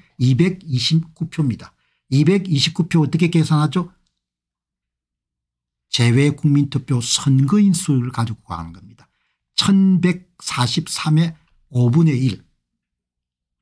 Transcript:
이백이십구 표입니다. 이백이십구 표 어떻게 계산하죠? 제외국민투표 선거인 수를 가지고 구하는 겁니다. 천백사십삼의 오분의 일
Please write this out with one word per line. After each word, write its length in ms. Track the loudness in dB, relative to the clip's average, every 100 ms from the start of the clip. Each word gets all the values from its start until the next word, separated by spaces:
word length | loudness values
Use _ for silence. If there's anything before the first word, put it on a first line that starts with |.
| _ -2
이백이십구 1080 | 0 2 0 -2 -6 -4 0 -2 -2 -10 -8
표입니다. 440 | -4 -4 -4 -12 _ _ _ -2
이백이십구 800 | 2 2 2 0 -2 -2 -2 -2
표 120 | 0
어떻게 280 | 0 0 0
계산하죠? 640 | 0 2 0 0 -2 -6 _ _ _ _ _ _ _ _ _ _ _ _ _ _ _ _ _ _ _ _
제외국민투표 1120 | 0 2 2 2 0 0 2 0 -4 -4 -4
선거인 720 | -2 -2 2 2 2 2 2
수를 380 | 2 0 -2 -2
가지고 300 | -4 -6 -6
구하는 320 | -12 -12 -12
겁니다. 360 | -16 -20 -20 _ _ _ _ _ -6
천백사십삼의 1800 | 0 2 4 2 0 -2 _ _ -10 -4 -2 -4 -6 -6 0 0 0 -4 _ _ _
오분의 540 | 0 2 2 2 2
일 220 | -2 -4 _ _ _ _ _ _ _ _ _ _ _ _